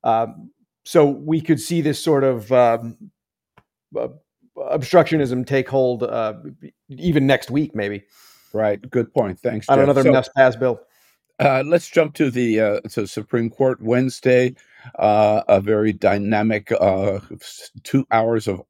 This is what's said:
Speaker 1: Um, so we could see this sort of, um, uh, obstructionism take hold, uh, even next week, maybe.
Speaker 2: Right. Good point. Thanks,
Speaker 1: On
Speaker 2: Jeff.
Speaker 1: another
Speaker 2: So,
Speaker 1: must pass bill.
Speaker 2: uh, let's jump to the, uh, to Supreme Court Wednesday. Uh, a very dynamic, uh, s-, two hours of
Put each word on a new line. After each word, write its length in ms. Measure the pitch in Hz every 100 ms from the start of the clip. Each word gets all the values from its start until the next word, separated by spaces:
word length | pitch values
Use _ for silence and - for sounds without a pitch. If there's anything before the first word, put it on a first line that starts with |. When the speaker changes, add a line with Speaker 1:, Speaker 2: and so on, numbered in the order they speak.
Speaker 1:
Um, 480 | 117 113 113 - - _ _ _
so 200 | - 175
we 380 | 147 135 147 160
could 180 | 160 143
see 220 | - 170
this 160 | 151 143
sort 260 | - 143
of, 260 | 135 123 104
um, 580 | 127 120 117 117 - - _ _ _ _ _ _ _ _ -
uh, 100 | 131 131 _ _ _ -
obstructionism 880 | 139 151 127 180 156 160 135 127 123
take 240 | 139 127
hold, 320 | 135 127 120
uh, 320 | 120 117 110 95 147 139 143 _ _
even 360 | 135 170 156 135
next 240 | 135 -
week, 240 | 135 151
maybe. 300 | 110 101 101 _ _ _ _ _
Speaker 2:
Right. 260 | 104 107 104 -
Good 220 | 127 113
point. 240 | - 107 90
Thanks, 280 | 123 110 -
Speaker 1:
On 60 | 139
Speaker 2:
Jeff. 80 |
Speaker 1:
another 180 | 139 135
Speaker 2:
So, 100 | 143
Speaker 1:
must 220 | 131 127
pass 220 | - 131 117
bill. 240 | 127 113 _ _ _ _ _ _
Speaker 2:
uh, 260 | 139 135 143
let's 220 | 175 -
jump 260 | - 151
to 160 | - 147
the, 300 | 123 120 110
uh, 200 | 110 104 107
to 140 | - 101
Supreme 440 | - 104 120 117
Court 320 | - 131 127
Wednesday. 720 | 113 123 131 - 131 123 127 127 _ _ 127 -
Uh, 440 | 107 104 107 107 -
a 140 | 104
very 320 | 101 107 107
dynamic, 800 | 101 101 101 101 107 110 107 -
uh, 480 | 113 101 95 101 98 -
s-, 380 | - - - - -
two 240 | - 135 131
hours 380 | 113 113 117 107
of 140 | 92